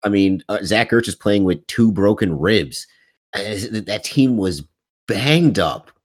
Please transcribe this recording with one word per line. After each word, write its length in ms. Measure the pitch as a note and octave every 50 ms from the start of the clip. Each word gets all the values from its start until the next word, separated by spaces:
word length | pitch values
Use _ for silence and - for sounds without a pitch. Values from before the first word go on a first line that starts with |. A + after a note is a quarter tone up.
| A2
I 60 | G#2
mean, 340 | G2+ G2+ G2 G2 F#2+ F#2 - _
uh, 100 | G2+ G#2+ -
Zach 280 | F2+ G#2 G#2+ A2+ -
Ertz 160 | - A#2 A#2
is 80 | - F#2+
playing 280 | - - G#2+ G2+ G2+ G2
with 220 | F#2 F2+ D#2 _
two 240 | _ - - A#2 A2+
broken 460 | G#2 F#2 G2 G2+ G#2+ G#2 - G2 E2
ribs. 500 | D2 C#2+ F#2 A2 G#2+ E2 C2+ - - - _ _ _ _ _ _ _ _ _ -
Uh, 60 | -
th-, 460 | G2+ G#2+ G#2+ G2 G2 A#2+ G#2+ G#2+ G2+
that 180 | - G#2 G#2+ -
team 340 | - - - C3+ C3 B2
was 260 | A2 G2 F#2+ F2+ D2 D2 _ _ _ _ _ _ _ _
banged 520 | - A2+ G2 A#2+ C#3 D3+ E3 F3 D#3 A2+ G2
up. 320 | F2+ D#2+ C2+ - - _ _ _